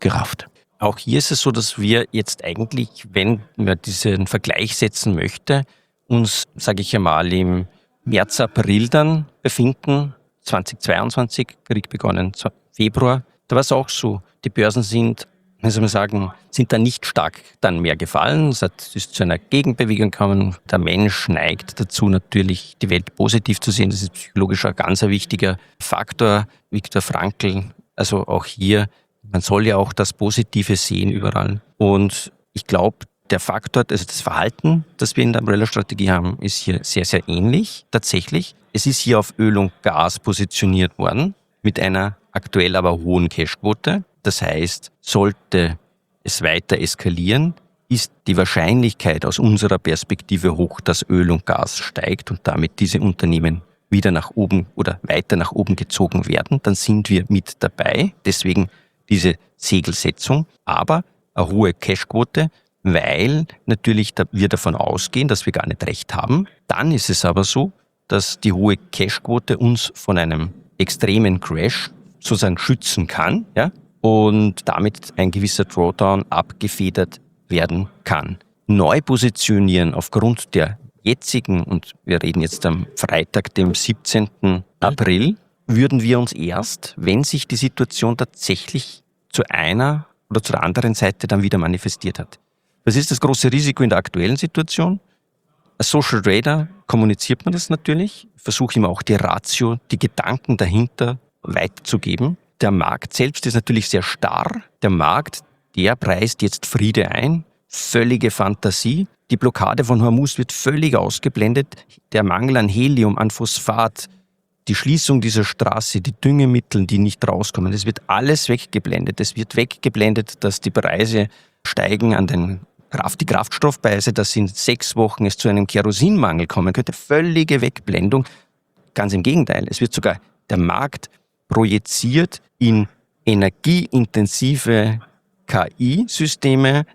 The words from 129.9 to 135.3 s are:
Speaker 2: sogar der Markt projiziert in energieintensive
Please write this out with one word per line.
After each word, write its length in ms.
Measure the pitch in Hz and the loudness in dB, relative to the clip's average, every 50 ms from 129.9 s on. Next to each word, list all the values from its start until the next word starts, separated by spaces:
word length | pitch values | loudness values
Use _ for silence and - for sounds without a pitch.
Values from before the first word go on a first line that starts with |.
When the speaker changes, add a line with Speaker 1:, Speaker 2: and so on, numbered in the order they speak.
| - | -2
Speaker 2:
sogar 280 | - - 104 87 - - _ _ _ _ - | 0 0 0 -2 -2 -6 _ _ _ _ -4
der 100 | 101 92 | -2 0
Markt 520 | 87 87 87 - 135 143 - - - - _ _ _ _ _ _ _ - | 0 0 0 -2 -4 -6 -8 -12 -18 -20 _ _ _ _ _ _ _ -2
projiziert 920 | - 107 113 107 98 107 - - - - - 120 123 156 170 175 - - - _ _ _ | 0 2 2 4 2 0 -2 -2 -4 -4 -2 0 2 2 2 0 -2 -10 -20 _ _ _
in 280 | 123 117 113 110 104 - - _ _ _ _ _ _ | 4 4 4 4 2 0 -4 _ _ _ _ _ _
energieintensive 1700 | - 110 101 98 95 - _ - 151 170 180 170 - - 127 120 - - 110 104 101 - - 131 127 147 135 - 120 117 110 107 110 110 113 - - _ _ _ _ | 2 4 4 4 2 0 _ 0 2 2 2 2 0 0 0 0 2 2 0 0 0 0 -2 -2 0 0 0 0 2 2 2 2 2 0 -4 -6 -12 _ _ _ _